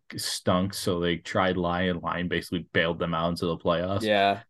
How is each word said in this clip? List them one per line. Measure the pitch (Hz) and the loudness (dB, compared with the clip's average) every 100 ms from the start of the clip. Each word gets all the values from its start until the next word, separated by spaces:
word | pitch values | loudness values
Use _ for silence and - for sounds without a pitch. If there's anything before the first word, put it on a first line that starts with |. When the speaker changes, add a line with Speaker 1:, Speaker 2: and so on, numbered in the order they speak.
| - - | -14 -8
Speaker 1:
stunk, | - - - 90 95 - | -6 -4 2 2 2 -2
so | - 87 | -2 0
they | 87 85 | 0 -2
tried | - 107 92 92 | -2 0 2 2
Lyon. | 85 87 92 87 | 0 0 0 -2
Lyon | 82 82 87 | -2 -4 -2
basically | 82 - 90 - | -2 -2 -6 -2
bailed | 85 82 85 | 0 0 0
them | 85 82 | -2 0
out | 85 | 0
into | 85 87 | 0 -2
the | 80 | -2
playoffs. | 92 85 90 98 | 0 0 0 0
Speaker 2:
Yeah. | 107 104 98 101 - | 2 4 4 2 -4